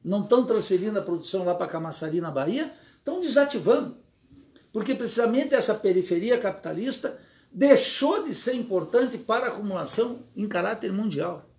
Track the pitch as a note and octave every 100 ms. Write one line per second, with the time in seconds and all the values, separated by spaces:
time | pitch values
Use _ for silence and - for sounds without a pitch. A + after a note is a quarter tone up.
0 | E3 G3+ G3+ A#3+ B3+ A3 - F#3 G#3 G#3
1 | - E3+ - F#3+ F3 F3 F3 E3 D#3+ D3
2 | D#3+ E3 E3 C3+ C#3+ A#3+ D#4 - - _
3 | - F4 E4+ B3 C#4+ A#3 - C4+ G#3+ -
4 | _ _ _ - - _ _ A3 G#3 C4
5 | A#3 - A#3 B3 D#4 G#3+ - D3 G3+ F#3
6 | F3 E3+ G#3+ G3 G3 F#3+ E3 D#3+ B3 -
7 | - - - _ _ - C#4 C4+ - -
8 | C#4+ G#4 D#4+ G3+ - B3+ - F#3+ D#3 A#3+
9 | C4 - - A3+ B3 - G#3 F#3 D3 -
10 | A#3+ - - - G#3 F3+ F#3 A3 - F#3+
11 | G#3+ D3 E3+ D#3+ -